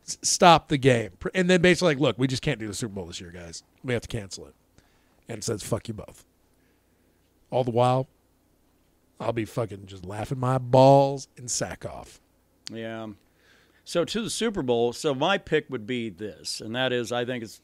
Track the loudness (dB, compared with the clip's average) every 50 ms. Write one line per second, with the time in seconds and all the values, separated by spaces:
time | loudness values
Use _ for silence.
0 | _ -14 -12 -6 -4 -2 2 6 8 8 8 8 6 2 0 2 4 4 4 4
1 | 2 -4 -8 -10 -8 -4 -2 0 2 4 4 6 6 6 4 4 4 2 2 2
2 | 2 0 2 2 0 0 0 -2 -2 -4 -4 -4 -6 -8 -6 -6 -8 -8 -8 -8
3 | -10 -10 -10 -12 -14 -14 -16 -16 -16 -14 -16 -16 -18 _ _ _ -6 -4 -4 -4
4 | -4 -6 -8 -10 -8 -10 -14 -16 -16 -18 -20 _ _ _ _ _ _ _ _ _
5 | _ _ _ _ _ -14 -12 -8 -6 -6 -6 -6 -4 -4 -4 -4 -4 -8 -12 -12
6 | -14 -16 -20 -20 -20 _ _ _ _ _ _ _ _ _ _ _ _ _ _ _
7 | _ _ _ _ _ _ _ _ _ _ -2 0 0 2 2 2 4 4 4 2
8 | 0 -4 _ _ _ _ _ _ _ _ _ _ _ _ _ _ _ _ _ _
9 | _ _ _ -6 -4 -4 -2 -2 -4 -4 -4 -4 -6 -6 -6 -12 -14 -16 -16 -14
10 | -14 -12 -8 -8 -8 -6 -4 -2 0 0 0 0 0 4 6 8 10 10 10 8
11 | 8 4 0 -4 -10 -14 _ -14 -8 -6 -4 -4 -4 -6 -6 -10 -12 -12 -12 -14
12 | -16 -18 -20 -20 _ _ _ _ _ _ _ _ _ -14 -12 -10 -10 -10 -10 -10
13 | -10 -12 -14 -16 _ _ _ _ _ _ _ _ _ _ _ _ _ -4 -2 -2
14 | -2 -2 -2 -4 -6 -6 -4 -2 -2 -2 -2 -2 0 0 2 2 2 0 0 -2
15 | -2 -2 0 2 2 0 0 0 0 0 0 0 0 -2 -6 -8 -6 -6 -6 -4
16 | -4 -6 -8 -10 -10 -12 -12 -12 -10 -10 -10 -8 -8 -6 -4 -2 0 0 0 -2
17 | -2 -2 -2 -4 -2 -4 -6 -6 -8 -10 -14 -18